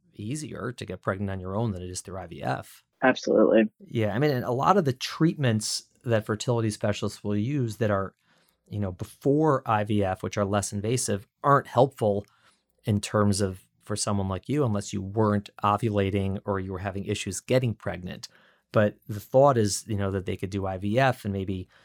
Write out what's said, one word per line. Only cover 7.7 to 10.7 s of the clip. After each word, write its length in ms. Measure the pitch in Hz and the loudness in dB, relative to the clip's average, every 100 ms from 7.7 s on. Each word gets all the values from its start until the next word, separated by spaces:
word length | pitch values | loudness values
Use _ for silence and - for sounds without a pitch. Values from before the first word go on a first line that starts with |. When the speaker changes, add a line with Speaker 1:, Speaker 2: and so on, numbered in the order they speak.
| 104 | 0
Speaker 1:
that 140 | 110 | 0
are, 220 | 98 95 _ _ _ _ _ - | 0 -2 _ _ _ _ _ -10
you 120 | 104 | -4
know, 100 | 98 | -4
before 720 | 90 - - 143 143 156 131 | -4 -12 -4 0 2 4 2
I 200 | - 107 | 2 0
V 180 | 107 104 | 2 2
F, 220 | 95 92 | 2 -2
which 120 | 98 - | -4 -2
are 80 | |
less 280 | 101 101 95 | 0 0 0